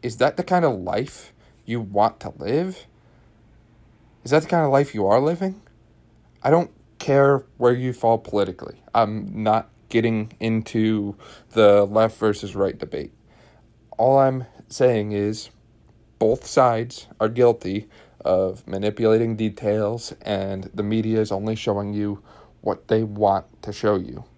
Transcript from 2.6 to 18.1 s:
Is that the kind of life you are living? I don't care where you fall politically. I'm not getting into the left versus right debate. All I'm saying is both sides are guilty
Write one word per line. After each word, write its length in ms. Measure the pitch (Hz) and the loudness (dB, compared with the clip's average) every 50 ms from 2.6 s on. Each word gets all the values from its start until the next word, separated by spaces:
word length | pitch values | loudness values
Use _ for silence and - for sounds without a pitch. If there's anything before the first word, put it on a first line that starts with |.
| 175 190 185 - - _ _ _ _ _ _ _ _ _ _ _ _ _ _ _ _ _ _ _ _ _ _ _ _ _ _ _ _ | -2 -4 -8 -12 -20 _ _ _ _ _ _ _ _ _ _ _ _ _ _ _ _ _ _ _ _ _ _ _ _ _ _ _ _
Is 60 | 120 | 2
that 100 | 135 156 | 2 2
the 80 | 160 - | 2 2
kind 160 | - 170 160 | 0 2 2
of 80 | 143 135 | 4 4
life 220 | 139 147 139 - | 2 2 2 -2
you 120 | 107 98 | -2 2
are 140 | 95 104 123 | 4 4 4
living? 400 | 135 156 175 170 190 190 190 - _ _ _ _ _ _ _ _ _ _ _ _ _ _ _ _ _ | 4 2 -2 -2 -4 -6 -6 -8 _ _ _ _ _ _ _ _ _ _ _ _ _ _ _ _ _
I 60 | 127 | 2
don't 220 | 151 170 175 - _ _ _ _ _ _ | 2 2 2 -2 _ _ _ _ _ _
care 460 | - - 139 139 139 139 139 135 135 _ _ _ | -2 2 4 4 6 4 4 2 -2 _ _ _
where 160 | 120 123 123 | 2 2 2
you 180 | 123 127 127 123 | 2 -2 -6 -6
fall 240 | - - 113 117 | -2 0 0 0
politically. 640 | 113 - - - 107 98 95 87 - - - - - _ - _ | 0 -2 -4 -2 -2 -2 -2 -4 -12 -14 -18 -18 -20 _ -4 _
I'm 480 | 117 113 104 107 110 98 101 98 107 107 | 0 0 2 0 -6 -8 -8 -8 -4 0
not 260 | 107 107 113 113 _ _ _ _ _ | 0 0 0 -2 _ _ _ _ _
getting 420 | - 113 113 117 113 110 107 110 - _ | 0 0 2 2 0 -2 -4 -6 -10 _
into 760 | 113 113 113 113 110 - - 113 110 110 110 107 101 101 98 - - - - - _ _ | -4 -2 -2 -2 -4 -4 -2 0 0 0 0 -2 -4 -6 -10 -12 -18 -20 -20 -20 _ _
the 340 | - 110 110 104 101 101 101 | 2 6 8 8 8 8 6
left 320 | 98 104 110 110 110 - | 4 4 2 2 2 0
versus 400 | - 110 110 104 - - 98 - | 0 -2 -2 0 -2 -6 -10 -4
right 220 | 95 98 95 - - | -2 -2 -2 -2 -8
debate. 340 | - 76 - - 71 - _ _ _ _ _ _ _ _ _ _ _ _ _ _ _ _ - - | -12 -10 -10 -10 -10 -10 _ _ _ _ _ _ _ _ _ _ _ _ _ _ _ _ -4 0
All 200 | 113 127 135 139 | 2 4 4 4
I'm 280 | 135 135 131 131 123 - _ - - _ | 4 2 0 -4 -8 -12 _ -20 -20 _
saying 440 | - - 131 127 120 110 104 107 104 | -4 0 2 2 2 2 -2 -2 -4
is 380 | 101 101 104 107 110 - - _ _ _ _ _ _ _ _ _ _ _ _ _ _ | -2 -2 -2 -4 -6 -12 -18 _ _ _ _ _ _ _ _ _ _ _ _ _ _
both 280 | 110 107 120 123 - | 2 2 2 0 -4
sides 600 | - - 147 131 123 117 110 113 120 - - - - - _ | -2 2 4 4 4 2 0 -4 -6 -10 -18 -20 -20 -6 _
are 80 | 110 110 | -2 -2
guilty 580 | 117 120 123 120 113 117 - 90 98 104 107 - _ - - _ | 2 4 4 4 4 2 -4 -6 -6 -6 -8 -10 _ -20 -20 _